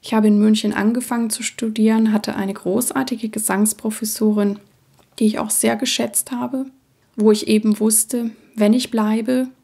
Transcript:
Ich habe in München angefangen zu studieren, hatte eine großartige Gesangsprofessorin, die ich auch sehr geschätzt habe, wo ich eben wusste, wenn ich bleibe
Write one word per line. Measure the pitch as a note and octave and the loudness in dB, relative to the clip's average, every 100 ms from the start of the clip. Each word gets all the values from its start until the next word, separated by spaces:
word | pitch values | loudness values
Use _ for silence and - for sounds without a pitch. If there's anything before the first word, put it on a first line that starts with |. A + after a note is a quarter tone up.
Ich | - | 0
habe | A3 G#3+ | 2 4
in | G#3 | 4
München | G#3+ G#3+ G#3+ | 4 4 2
angefangen | - G#3 A#3+ B3 A#3 A3+ | 0 0 0 -4 -4 -4
zu | - | -4
studieren, | A#3 - A3+ A3 G#3+ A3 A3 | -8 -6 -6 2 2 4 2
hatte | G#3 - - | 2 -2 -4
eine | G3 | -6
großartige | G3 F3 G#3 B3 C#4 C4 A3 A3 | -4 -2 -2 -2 -2 -4 -4 -6
Gesangsprofessorin, | G#3+ - F#3+ G#3+ - A3 G#3+ G#3+ - G#3+ G#3 G3+ G3+ _ _ _ _ _ - | -6 -4 0 0 0 -6 -6 -8 -2 0 2 0 -4 _ _ _ _ _ 0
die | G#3+ | 0
ich | G#3+ | 0
auch | A3 | -4
sehr | - A3 A3+ | 0 0 0
geschätzt | B3+ - A#3 - - | -2 -2 -2 -4 -6
habe, | B3 B3 C4 C4+ _ _ _ _ - | -8 -6 -6 -8 _ _ _ _ 0
wo | G#3+ | 4
ich | G#3+ - | 4 2
eben | G#3+ A3 G#3 | 2 2 0
wusste, | G#3+ A3 - B3 A#3 A3 _ A3 | 2 2 0 -4 -6 -10 _ 0
wenn | G#3 | 2
ich | B3 B3+ | 4 2
bleibe | A3+ G#3+ A3 A3 B3+ B3+ _ | -2 0 0 0 -2 -2 _